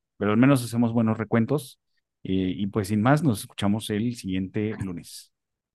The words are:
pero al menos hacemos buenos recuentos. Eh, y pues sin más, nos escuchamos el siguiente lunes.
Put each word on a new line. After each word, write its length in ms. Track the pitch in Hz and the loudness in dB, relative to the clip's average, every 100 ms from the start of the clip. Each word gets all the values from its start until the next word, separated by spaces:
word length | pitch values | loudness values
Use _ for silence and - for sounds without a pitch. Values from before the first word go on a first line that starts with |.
| _ - | _ -4
pero 140 | 101 | 2
al 60 | 107 | 4
menos 260 | 135 135 | 6 4
hacemos 300 | 117 117 117 | 2 0 0
buenos 240 | 117 110 110 | 2 0 0
recuentos. 600 | 107 117 113 143 - - _ _ _ _ | 0 0 2 -2 -4 -18 _ _ _ _
Eh, 300 | - 95 92 85 | -4 0 0 -2
y 100 | 101 | -4
pues 220 | 110 95 | -2 0
sin 120 | 107 | 2
más, 220 | 120 151 | 4 4
nos 180 | 160 104 | 2 0
escuchamos 480 | - - 101 110 - | -4 -4 -2 -2 -2
el 240 | 104 120 120 | -4 -4 -6
siguiente 600 | 95 92 92 107 107 104 | -6 -4 -4 -4 -4 -4
lunes. 520 | 98 85 - - - _ _ _ _ | -8 -10 -14 -20 -20 _ _ _ _